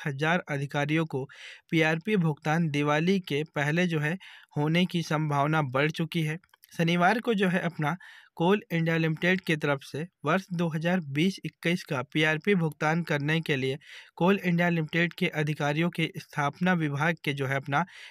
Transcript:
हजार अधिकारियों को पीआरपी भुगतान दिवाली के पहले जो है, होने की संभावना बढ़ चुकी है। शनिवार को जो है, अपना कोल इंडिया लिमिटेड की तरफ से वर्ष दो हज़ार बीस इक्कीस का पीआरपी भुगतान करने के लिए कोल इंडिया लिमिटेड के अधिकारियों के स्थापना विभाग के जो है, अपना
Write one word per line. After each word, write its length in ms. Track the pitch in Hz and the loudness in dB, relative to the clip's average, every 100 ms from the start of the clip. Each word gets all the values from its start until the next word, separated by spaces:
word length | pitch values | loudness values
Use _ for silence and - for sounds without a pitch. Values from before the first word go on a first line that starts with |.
| 156 | -8
हजार 380 | 135 156 180 - | -2 0 0 -2
अधिकारियों 560 | 143 139 147 143 156 160 | -6 -4 -2 0 0 0
को 220 | 131 139 - - - _ | -4 -8 -12 -20 -20 _
पीआरपी 460 | 160 156 165 214 208 | 2 2 2 0 2
भुगतान 500 | 165 147 156 160 160 | 2 0 0 2 2
दिवाली 500 | 143 147 151 175 196 | 2 2 2 2 0
के 220 | - 143 156 151 | 0 -2 -2 -2
पहले 320 | 143 165 180 | 0 2 0
जो 120 | 160 | 0
है, 180 | 147 190 - - - 147 | -2 -4 -10 -20 -10 -2
होने 280 | 151 170 180 | 0 2 2
की 160 | 170 | 0
संभावना 580 | 160 156 156 143 147 160 | -2 -2 0 0 2 2
बढ़ 300 | 139 131 151 | 0 0 0
चुकी 300 | - 160 170 | 0 -4 -2
है। 180 | 156 160 - _ _ | -4 -6 -12 _ _
शनिवार 460 | - 165 175 180 233 | -2 0 4 4 4
को 140 | 240 | 0
जो 140 | 202 190 | 2 2
है, 120 | 180 | 2
अपना 360 | 170 165 151 180 - - - - | -2 -2 -2 -4 -10 -20 -18 -2
कोल 260 | 170 214 - | 2 2 0
इंडिया 240 | 170 165 165 | -2 0 2
लिमिटेड 440 | 160 156 175 190 | 0 0 0 0
की 140 | - 151 | 0 0
तरफ 260 | 147 139 | 0 -2
से 220 | - 139 175 _ 143 | -2 -10 -10 _ -2
वर्ष 200 | 190 190 | 0 -2
दो 140 | 170 170 | -2 -2
हज़ार 320 | 160 170 185 147 | 0 0 0 -2
बीस 260 | 139 190 - 160 | 0 0 0 -8
इक्कीस 380 | - 170 180 | -4 -2 -2
का 180 | - 135 | -2 -6
पीआरपी 500 | 139 151 156 156 208 196 | -2 0 0 0 0 2
भुगतान 460 | 160 - 156 165 | 0 0 0 0
करने 360 | 165 147 147 160 | 0 -2 0 0
के 140 | 156 139 | 0 -2
लिए 220 | 135 135 - - - - | -2 -4 -10 -20 -20 0
कोल 240 | 175 202 | 2 2
इंडिया 300 | 185 170 175 | 2 2 2
लिमिटेड 440 | 170 151 170 170 | 0 0 0 -2
के 140 | - 180 | -2 -4
अधिकारियों 560 | 151 151 151 147 151 170 | 0 -2 0 0 0 0
के 200 | - 160 156 | 0 -4 -6
स्थापना 560 | - - 143 - 180 | -10 -4 -4 0 0
विभाग 440 | 175 151 139 160 165 | 2 0 0 0 0
के 100 | 156 | -4
जो 120 | 139 135 | -2 -2
है, 100 | 139 | -2
अपना 280 | 139 143 185 - - | 0 -2 -2 -8 -20